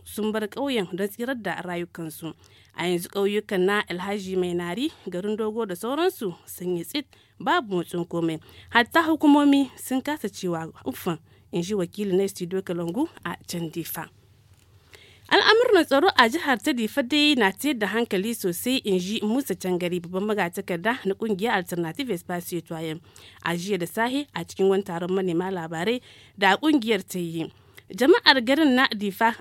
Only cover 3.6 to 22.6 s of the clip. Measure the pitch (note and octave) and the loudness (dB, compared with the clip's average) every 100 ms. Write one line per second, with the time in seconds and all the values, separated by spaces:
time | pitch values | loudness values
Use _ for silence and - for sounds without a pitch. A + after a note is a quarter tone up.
3.6 | F3+ G#3 G3+ F3+ F#3+ G#3 F#3 F#3 F3+ F3 | 2 0 -2 -6 -6 -6 -4 -2 -2 -2
4.6 | F3 F#3 D4+ - - F3+ G#3 G#3+ G#3+ A3 | -4 -4 -6 -6 -6 -4 -2 -2 -2 -4
5.6 | A3 F3 A3+ C#4+ F4+ - G3 E3+ - - | -4 -4 -4 0 0 0 -6 -8 -14 -8
6.6 | F3+ F3 E3+ C#4+ C#4+ _ _ - F#3+ F4 | -4 -4 -4 -8 -8 _ _ -8 -2 -2
7.6 | A3+ F#3 - F3 E3+ E3+ E3 D#3+ - - | 0 -4 -2 -4 -4 -2 -2 -2 -8 -20
8.6 | - A#3 A#3 E4 D#4+ D#4 D4+ C#4+ C#4+ C#4 | 0 2 4 4 2 4 6 6 8 6
9.6 | C4+ - - B3+ C4 D4+ G#3 - F3+ E3 | 4 -4 -4 -4 -2 -4 -6 -6 -4 -4
10.6 | D#3+ - - C3+ F#3+ D#3+ _ _ _ F3 | -6 -10 -10 -6 -6 -6 _ _ _ -6
11.6 | F3 G#3 F3 - G#3 F3+ G3 - F3 F#3 | -2 -2 -2 -4 0 2 2 -2 -6 -4
12.6 | - F3 E3+ F#3+ E4 - F3 E3+ - F3 | -4 -4 -4 -2 -4 -4 -10 -10 -8 -8
13.6 | E3 E3+ D#3 - D#3+ _ _ _ _ _ | -6 -8 -8 -10 -12 _ _ _ _ _
14.6 | _ _ _ - - - - - - A4 | _ _ _ -20 -20 -20 0 4 6 6
15.6 | B4+ G4 - C4+ F4+ - A3+ D#4 D4 B3 | 6 6 6 4 4 6 4 2 0 0
16.6 | - B3+ G#3+ - B3 D4+ D4 C4+ G3 F#3+ | 0 0 0 0 2 4 4 6 4 2
17.6 | C#4+ B3+ G3 A3 A#3 F#3+ G#3+ A#3 F#3+ E3+ | -2 0 0 0 0 0 -2 -2 -2 -2
18.6 | B3 C4 G#3+ F#3 F3+ A3 G#3 B3 C#4 F#3 | 0 0 0 0 0 -2 0 0 -2 -4
19.6 | F#3 F3+ F3 F3 E3+ F#3 G#3+ G#3 F3 G3 | -2 -2 -2 -4 -4 -4 -2 0 -2 -4
20.6 | F#3+ F3 G3 C4 F#3+ G3 A3+ F#3 A3+ G#3 | -6 -4 -2 -2 -4 -4 -2 -2 0 -2
21.6 | F3+ F3 E3+ - C4 F3 - F3 F3 E3+ | -2 -4 -4 -6 -6 -6 -6 -8 -6 -8